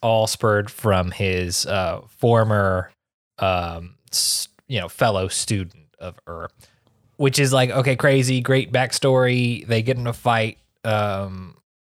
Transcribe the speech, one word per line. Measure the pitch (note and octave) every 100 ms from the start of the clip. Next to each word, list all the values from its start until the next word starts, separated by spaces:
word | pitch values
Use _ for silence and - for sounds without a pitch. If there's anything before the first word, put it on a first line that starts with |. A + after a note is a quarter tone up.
all | A2+ A2+ A2
spurred | - A2+ G#2 G#2
from | - A2 F#2 F2+
his, | - G2 F#2 F2+ E2+ -
uh, | F#2+ F2+ - - _
former, | A#2+ A#2 A2 G#2 G2 F#2 F2+ _ _ _ _ -
um, | F#2+ F2+ E2+ E2+ F2 _ _
s-, | - - - - _ _
you | A#2+
know, | F2
fellow | - A#2+ G2 F#2+
student | - - G#2 F2+ - D#2 _
of | F2 - -
Ur, | E2+ E2 _ _ _ _ _ _ -
which | C#3 C#3
is | C#3
like, | C3 B2+
okay, | A#2+ C3 B2+
crazy, | D3 C3+ B2+ C3
great | A#2+ C3+ B2
backstory. | B2 B2+ - C#3 C3 B2+ B2 B2 A#2+ -
They | A2+
get | A2+ B2
in | A#2+
a |
fight. | A2+ B2 A#2 A2+ - _ _
Um, | A#2 G#2+ G#2 G2 G2 F#2 F#2 - _ _ _